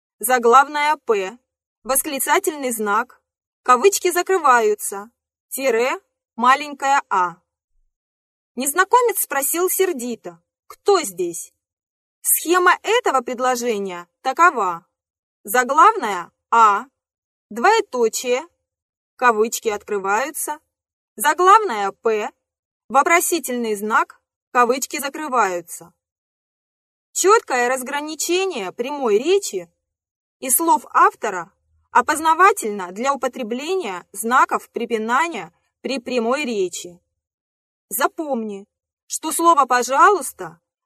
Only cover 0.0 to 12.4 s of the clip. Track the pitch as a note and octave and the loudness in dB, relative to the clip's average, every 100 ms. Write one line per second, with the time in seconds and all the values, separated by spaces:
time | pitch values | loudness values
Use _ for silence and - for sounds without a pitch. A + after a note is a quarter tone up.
0 | _ _ A3 B3+ A#3 B3 C#4 D4 D4 D4+ | _ _ -2 2 6 6 6 2 -2 -2
1 | - G#3 F#3 A#3+ _ _ _ _ G#3+ C4+ | -2 -2 -4 -10 _ _ _ _ -4 -4
2 | D#4+ C4+ D4 D#4 F#4+ D4+ C4 A3+ G#3 G#3 | -4 -6 0 0 0 -4 -6 -4 -2 -2
3 | A#3+ _ _ _ _ _ - B3 E4+ - | -4 _ _ _ _ _ 4 6 6 2
4 | F4+ E4+ F4+ F#4 C#4+ B3 G#3+ G#3 - G3 | 0 0 0 2 4 4 4 0 -6 -10
5 | A3 _ _ _ _ - C4+ A3+ B3+ F4 | -14 _ _ _ _ -4 -2 0 0 -4
6 | - _ _ - B3 C#4 D4 C#4+ C#4 C#4 | -10 _ _ -4 0 0 -2 -6 -2 -2
7 | - G3 F3+ F3 _ _ _ _ _ _ | 0 -2 -2 -6 _ _ _ _ _ _
8 | _ _ _ _ _ - C#4 E4+ F#4+ B4 | _ _ _ _ _ -10 -4 -2 2 2
9 | A#4+ F#4+ - C#4 C#4 E4+ F#4 - F#4 C#4+ | 2 -2 -4 -4 -4 -2 -2 0 -2 -2
10 | A#3+ A3+ F3 E3+ _ _ - - - G4 | -8 -10 -12 -20 _ _ -20 -6 0 0
11 | C4 F3 F3 E3 - _ _ _ _ _ | 0 -6 -6 -6 -14 _ _ _ _ _
12 | _ _ - - | _ _ -4 -2